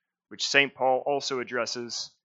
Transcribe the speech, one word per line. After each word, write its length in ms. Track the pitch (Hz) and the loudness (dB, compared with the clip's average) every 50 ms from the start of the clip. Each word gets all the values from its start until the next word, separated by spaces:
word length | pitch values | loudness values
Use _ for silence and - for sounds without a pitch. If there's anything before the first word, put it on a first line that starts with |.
| _ _ _ _ _ - | _ _ _ _ _ -16
which 180 | 104 101 - | -10 -6 -2
Saint 280 | - - 143 139 131 - | 2 4 4 4 4 2
Paul 280 | - 127 131 131 127 - | 0 2 2 2 2 2
also 320 | 143 143 139 135 - 139 127 | 0 0 0 -2 -2 -4 -4
addresses 720 | 120 104 120 127 113 110 - 123 120 117 - - - - _ _ | -4 -4 -2 -2 -2 -2 -4 -6 -8 -8 -8 -8 -10 -10 _ _